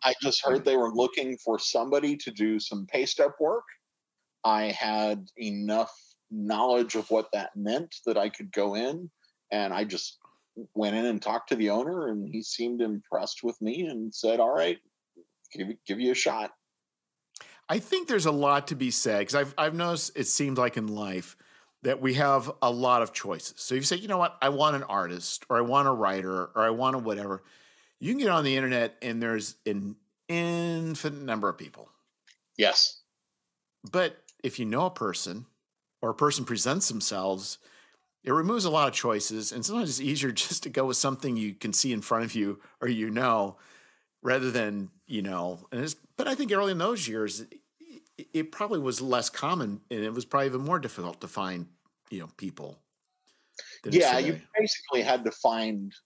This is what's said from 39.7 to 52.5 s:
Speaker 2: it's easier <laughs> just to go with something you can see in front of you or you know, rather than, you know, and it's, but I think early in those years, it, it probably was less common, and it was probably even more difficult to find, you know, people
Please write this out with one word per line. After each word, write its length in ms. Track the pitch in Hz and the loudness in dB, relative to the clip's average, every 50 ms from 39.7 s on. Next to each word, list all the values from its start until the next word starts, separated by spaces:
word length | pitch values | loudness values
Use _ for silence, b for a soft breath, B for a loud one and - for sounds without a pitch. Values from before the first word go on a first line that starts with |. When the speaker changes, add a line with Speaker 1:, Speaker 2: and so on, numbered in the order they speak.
| 208 240 220 156 | -2 -2 -2 -2
Speaker 2:
it's 120 | 123 131 | -2 -2
easier 320 | 135 131 147 143 135 131 | 0 -2 0 0 0 -2
<laughs> 140 | 113 - - | 0 -2 -2
just 160 | - 165 - - | -2 -4 -6 -6
to 40 | 147 | -4
go 140 | - 139 135 | 0 0 0
with 100 | 131 123 - | 2 2 0
something 380 | - 139 135 127 - 139 120 113 | 0 0 -2 -2 -2 -2 -2 0
you 160 | 107 104 95 | -2 -4 -4
can 180 | - - 110 | -4 -4 0
see 200 | 104 - - 135 | 2 2 2 2
in 100 | 120 104 | 0 -2
front 220 | 98 - 117 113 117 | 0 0 0 0 0
of 100 | 110 - | -2 0
you 260 | 117 104 101 101 104 B B B B | 0 0 0 -2 -6 B B B B
or 60 | - 120 | -2 -2
you 200 | 120 110 107 110 | 0 0 0 -2
know, 460 | 107 120 131 127 117 110 101 98 - b b b b b b b b b b b _ _ | 0 0 2 2 2 2 2 -2 -4 b b b b b b b b b b b _ _
rather 280 | - 127 127 135 127 131 | -2 0 0 2 2 0
than, 400 | 117 123 110 107 104 101 98 92 _ _ _ | 0 0 -2 0 -2 -4 -6 -8 _ _ _
you 160 | - - 107 | -8 -6 -4
know, 440 | 95 98 92 87 87 90 90 87 - - | -4 -4 -4 -4 -4 -4 -6 -10 -12 -8
and 100 | - 120 | -6 -6
it's, 120 | 139 156 156 - _ _ _ - | -4 -4 -6 -8 _ _ _ -4
but 100 | 262 269 | -2 -2
I 60 | 269 | -2
think 180 | 262 285 214 | -2 0 0
early 200 | 202 196 202 196 | 2 2 2 0
in 40 | 190 165 | 0 0
those 300 | 170 214 240 208 151 120 | 0 0 0 -2 -4 -4
years, 320 | 110 113 107 104 - 104 | -2 -2 -2 -2 -4 -8
it, 840 | 113 - - - _ _ _ _ 320 339 277 - _ - _ - 143 _ - | -12 -14 -18 -20 _ _ _ _ -20 -20 -20 -20 _ -20 _ -20 -20 _ -4
it 180 | 160 156 156 | -4 -4 -4
probably 260 | - - 208 208 220 170 | -6 -6 -4 -2 -2 -2
was 220 | 139 127 117 - | 0 -2 -2 -2
less 300 | 131 131 127 120 110 - | 0 0 0 2 0 -2
common, 500 | - - - 151 180 175 131 104 101 104 _ _ | -4 -2 -2 0 0 0 -2 -4 -6 -8 _ _
and 140 | 123 110 107 | -6 -4 -4
it 80 | 110 | -4
was 140 | 110 123 120 | -4 -6 -6
probably 200 | - - 139 139 139 | 0 0 2 2 2
even 120 | 127 127 | 0 -2
more 180 | 135 151 180 175 | 0 0 0 0
difficult 440 | 131 110 - - 87 87 80 - | 0 -4 -8 -6 -8 -8 -8 -10
to 60 | - 92 | -12 -8
find, 380 | - 104 95 92 92 87 85 87 _ _ _ _ _ _ _ _ | -6 -6 -4 -4 -4 -6 -8 -10 _ _ _ _ _ _ _ _
you 100 | 107 95 | -12 -12
know, 80 | 82 82 _ | -12 -12 _
people 420 | - 101 92 | -10 -10 -10